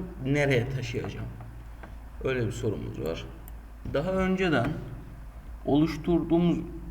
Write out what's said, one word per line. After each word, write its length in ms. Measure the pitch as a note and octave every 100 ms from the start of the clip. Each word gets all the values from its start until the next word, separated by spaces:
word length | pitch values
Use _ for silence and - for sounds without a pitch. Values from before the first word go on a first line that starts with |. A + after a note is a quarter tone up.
| - -
Nereye 440 | C3 D3 C#3+ B2+ A2+
taşıyacağım? 600 | - A#2 - - - - - - - - - - - - -
Öyle 220 | - B2+ A2
bir 60 |
sorumuz 480 | - A#2 D#2+ - -
var. 240 | D#2+ E2 - - - - - - -
Daha 160 | C3 F3
önceden 580 | F#3+ F#3 F#3 F#3 C3+ C3+ D#3+ - - - - - - - - -
oluşturduğumuz 920 | C#3+ E3 - F3 E3+ - E3+ F3 D3 - - -